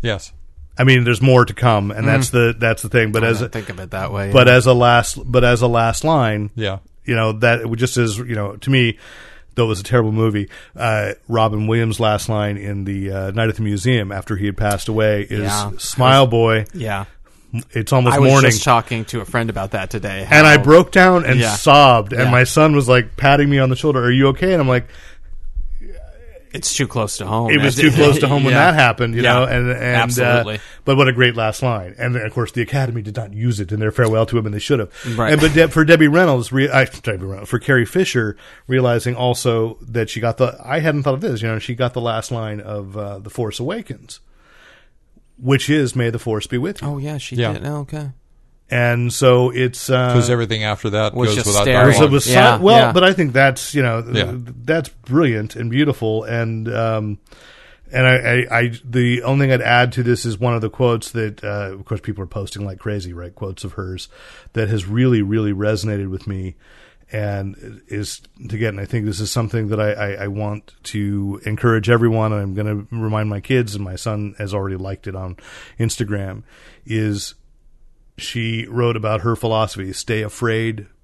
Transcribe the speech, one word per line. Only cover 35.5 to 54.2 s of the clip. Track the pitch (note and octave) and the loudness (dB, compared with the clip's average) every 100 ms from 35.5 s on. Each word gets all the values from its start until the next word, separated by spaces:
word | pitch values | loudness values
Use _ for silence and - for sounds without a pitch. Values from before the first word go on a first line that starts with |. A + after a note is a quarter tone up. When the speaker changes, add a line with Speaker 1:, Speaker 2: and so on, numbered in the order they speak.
| D3+ | 4
Speaker 2:
De-, | D#3+ | 4
for | D#3+ | 4
Debbie | D#3 E3 D3+ | 4 6 6
Reynolds, | D#3 F3+ C3 A2+ | 4 4 2 0
re-, | C3 C#3 | 0 0
I, | C3 B2+ | 2 0
Debbie | - - G2 F#2+ | -2 -8 -8 -8
Reynolds, | F#2+ G2+ | -12 -6
for | A#2+ | -6
Carrie | - C3 A#2 | 0 0 2
Fisher, | F3+ F#3 B2+ A2 G2 - - - | 0 0 0 -2 -6 -14 -20 -4
realizing | B2+ B2+ A#2+ B2 B2 | 0 2 0 -2 -2
also | B2 B2 B2+ A2+ A2+ A#2 | -2 0 0 0 -2 -6
that | - A2+ A2 | -8 -6 -6
she | - | -4
got | A#2 A2+ | -4 0
the, | B2 - | -2 -2
I | A#2 D3+ | -6 -2
hadn't | D#3 D3 | 0 0
thought | C#3+ C3+ | -2 -2
of | |
this, | G#3 A#2+ | -4 -4
you | A2+ | -4
know, | A2 | -4
she | - | -6
got | A#2+ B2 B2 | -4 -4 -2
the | |
last | A#2 A2+ - | -4 -4 -6
line | A#2+ A2 G#2 | -8 -8 -10
of, | G#2 G#2 G2 G2+ | -10 -12 -10 -12
uh, | G2+ G2 | -12 -12
The | G2+ | -14
Force | - A2+ - | -8 -6 -6
Awakens, | B2 G#3+ - G#2+ - - _ _ _ _ - _ _ _ _ _ _ _ | -8 -8 -10 -16 -16 -20 _ _ _ _ -20 _ _ _ _ _ _ _
which | B2+ C3+ - | 0 0 2
is, | D3+ C3 B2+ | 0 0 -2
"May | A#2 | -4
the | A2+ | -4
Force | A#2 G#2+ - | -4 -6 -4
be | B2 | -6
with | D#3 G2+ | -6 -6
you." | C#3+ | -8
Speaker 3:
Oh, | C#3+ | -8
yeah, | C#3+ D3+ | -8 -10
she | - B2 | -8 -4
Speaker 1:
Yeah. | A#2 | -4
Speaker 3:
did. | G#2 C#3+ | -4 -8
Oh, | D3 | -10
okay. | C#3+ D#3 D3 B2+ _ _ _ _ _ | -10 -12 -12 -14 _ _ _ _ _
Speaker 2:
And | B2 A#2+ A#2+ A#2+ | -2 0 0 -2
so | - C3 B2 B2+ | 2 4 6 4
it's, | B2 B2+ - - | 0 -2 -4 -2
uh, | B2+ B2 | 0 2
Speaker 1:
'Cause | B2 A#2+ | 2 2
everything | B2 A2+ A2 | 0 -2 -2
after | G#2+ G#2 A2+ | -4 -4 -2
that | G#2 G#2+ | -2 -2
Speaker 3:
Was | B2 A#2 | 0 0
Speaker 1:
goes | G#2+ | 0
Speaker 3:
just | G#2 | 0
Speaker 1:
without | G2+ | 2
Speaker 3:
sterile. | G#2 B2 | 2 4
Speaker 1:
dialogue. | B2+ C3+ | 6 6
Speaker 2:
So | - | 4
it | |
was | C#3 A#2+ | 4 2
Speaker 3:
Yeah, | B2+ B2+ A#2 | 4 4 4
Speaker 2:
si-, | |
well, | F#3 A3+ | 6 6
Speaker 3:
yeah. | A#2+ | 6
Speaker 2:
but | E3+ | 4
I | F3+ | 2
think | F#3 D#3 | 2 0
that's, | B2+ C3+ B2+ - C#3+ | 2 2 0 -6 -2
you | |
know, | B2 A2+ | -2 -2
th-, | A#2 | -4
Speaker 1:
Yeah. | A#2 | -4